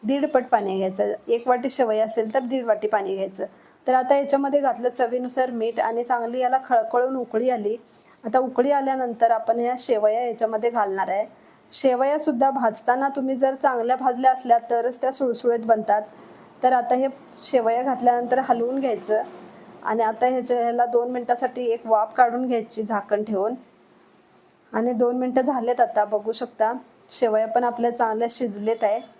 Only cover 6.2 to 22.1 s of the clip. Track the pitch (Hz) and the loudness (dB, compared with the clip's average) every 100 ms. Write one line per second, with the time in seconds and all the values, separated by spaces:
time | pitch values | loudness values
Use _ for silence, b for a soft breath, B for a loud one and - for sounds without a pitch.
6.2 | 233 247 247 262 262 240 220 247 254 269 | -2 -2 0 0 2 0 2 0 0 -2
7.2 | 240 220 254 247 202 226 b b b b | -4 -2 0 0 -2 -6 b b b b
8.2 | 226 240 262 262 254 285 269 269 247 233 | -2 0 0 0 2 2 2 -2 -2 2
9.2 | 226 226 226 233 240 247 - 226 214 220 | 2 2 0 0 0 -2 0 2 2 2
10.2 | 247 226 226 220 233 233 202 190 185 190 | -2 -2 -2 0 -2 0 -2 0 -2 -2
11.2 | 226 b b b b - 269 247 269 302 | -4 b b b b 0 2 2 2 2
12.2 | 302 247 269 269 240 214 - 247 277 277 | 0 2 2 2 0 -2 0 0 0 -2
13.2 | 262 262 269 269 285 247 233 254 262 240 | -4 0 0 2 0 0 0 0 0 2
14.2 | 262 254 254 233 233 233 240 254 254 262 | 2 2 2 2 2 -2 -2 -2 -4 -2
15.2 | 262 233 247 233 226 220 214 208 214 B | -2 0 0 0 2 2 4 0 0 B
16.2 | B B B - 254 254 240 254 269 262 | B B B 0 2 2 2 2 0 -4
17.2 | - - - 254 226 233 269 247 240 240 | -20 -14 -2 0 2 0 0 2 2 2
18.2 | 240 254 262 233 233 269 269 220 - 214 | 2 0 2 0 0 -2 -2 -2 0 -2
19.2 | 262 - B B B - - 220 220 220 | -2 -12 B B B -10 -4 0 0 2
20.2 | 247 254 247 247 233 240 240 240 240 254 | 0 0 0 0 0 2 2 2 0 -4
21.2 | 240 247 262 247 247 233 233 220 220 | -2 0 0 -2 -2 -2 2 2 2